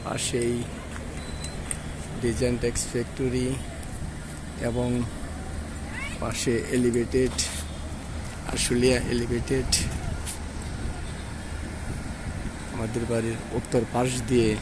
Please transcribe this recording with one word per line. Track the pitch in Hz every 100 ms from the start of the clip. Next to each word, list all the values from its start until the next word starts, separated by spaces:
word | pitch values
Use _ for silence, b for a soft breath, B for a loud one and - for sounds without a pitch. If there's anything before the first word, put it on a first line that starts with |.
পাশেই | - 117 - 123 117 120 120 - - - - - - - - - - - - - - 113
ডিজাইন | 120 110 123 123
টেক্স | 120 117 -
ফ্যাক্টরি | 127 120 - 131 127 127 131 - - - - - - - - - - 120
এবং | 120 123 123 117 - - - - - - - - - - -
পাশে | 117 110 - 117 - 127
এলিভেটেড, | 120 120 117 131 127 - - - - - - - - - - - -
আশুলিয়া | 117 - 123 123 123 117
এলিভেটেড | 120 120 120 117 135 127 - - - - - - - - - - - - - - - - - - - - - - - - - - - - - -
আমাদের | - 110 117 117
বাড়ির | 117 113 113 - -
উত্তর | - 127 110
পাশ | 120 127 127 113
দিয়ে | 123 113 107